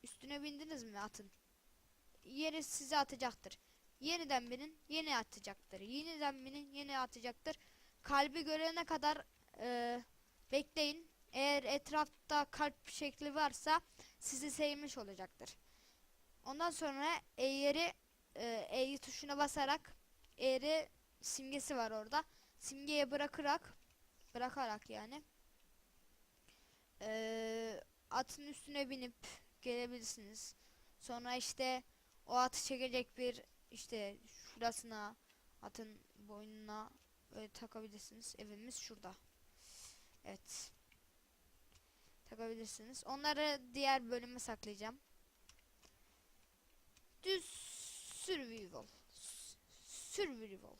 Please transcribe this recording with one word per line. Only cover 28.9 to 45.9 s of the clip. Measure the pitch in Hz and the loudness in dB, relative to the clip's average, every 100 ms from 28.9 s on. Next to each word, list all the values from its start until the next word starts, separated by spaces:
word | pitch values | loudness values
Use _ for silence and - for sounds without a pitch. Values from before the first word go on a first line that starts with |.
| 262 247 - - - - - | -2 -6 -8 -14 -14 -18 -6
gelebilirsiniz. | 254 240 247 247 220 - 202 214 - - - - - - | -2 0 -2 -4 -6 -8 -10 -10 -12 -14 -20 -20 -20 -16
Sonra | - 240 247 254 | -6 -4 -2 0
işte | - - 262 254 - _ _ - - | -2 2 2 2 -2 _ _ -20 4
o | 247 | 6
atı | 254 - | 6 4
çekecek | - 262 254 247 247 - | 0 0 2 2 0 0
bir, | 247 247 - - - | 0 0 -14 -20 -18
işte | 233 - 226 202 202 - | -14 -6 -4 -4 -8 -18
şurasına, | - - - 233 226 233 220 208 233 _ - - - | -18 -18 0 0 0 -6 -6 -6 -8 _ -20 -20 -14
atın | 208 - 220 208 - - | -10 -10 -10 -14 -20 -20
boynuna, | 208 208 214 214 214 214 220 - - - - 214 | -14 -12 -12 -12 -8 -8 -8 -14 -20 -20 -14 -12
e, | 214 | -10
takabilirsiniz. | - 226 226 220 208 - 214 226 - | -10 -10 -10 -10 -12 -14 -12 -12 -10
Evimiz | 208 208 233 247 | -12 -12 -10 -8
şurada. | - 214 185 190 - - - - - - - - - - - | -10 -10 -12 -14 -20 -20 -20 -20 -20 -16 -16 -18 -20 -14 -12
Evet. | 196 - - - - - - - - - _ - - - - _ - - - - | -12 -10 -10 -10 -14 -20 -20 -20 -20 -20 _ -20 -20 -20 -20 _ -20 -20 -20 -16
Takabilirsiniz. | 220 226 226 220 - 220 262 - | -8 -6 -6 -8 -10 -10 -10 -6
Onları | 269 302 294 302 285 247 | 0 2 4 4 2 -2
diğer | 254 269 269 233 | 2 6 6 4
bölüme | 240 240 247 | -4 -4 -6
saklayacağım. | - 220 214 202 214 262 _ - - _ - - - - - | -6 -6 -6 -6 -6 -8 _ -20 -20 _ -20 -20 -20 -20 -20